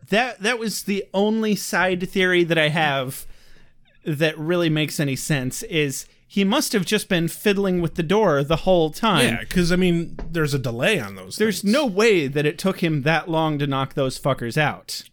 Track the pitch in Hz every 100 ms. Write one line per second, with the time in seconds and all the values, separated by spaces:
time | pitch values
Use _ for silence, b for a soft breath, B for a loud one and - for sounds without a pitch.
0 | - 202 254 208 202 247 226 - - 196
1 | - 190 208 220 220 196 - 185 185 180
2 | 180 190 185 175 165 165 151 165 151 139
3 | 131 - - b b b b b b b
4 | - 143 160 160 156 180 165 151 156 -
5 | 143 131 - 147 127 - 226 160 143 131
6 | - b b 202 196 - - 226 165 214
7 | - 180 165 - 214 202 196 180 165 -
8 | 160 208 202 143 147 160 190 180 160 -
9 | 226 165 - 87 - - 165 185 180 170
10 | 165 165 160 165 147 139 123 117 175 190
11 | 101 98 92 - 214 175 196 269 269 185
12 | 233 185 135 143 147 - 190 185 170 151
13 | 143 160 151 160 156 147 143 135 131 -
14 | 131 - 143 127 117 151 147 90 - -
15 | -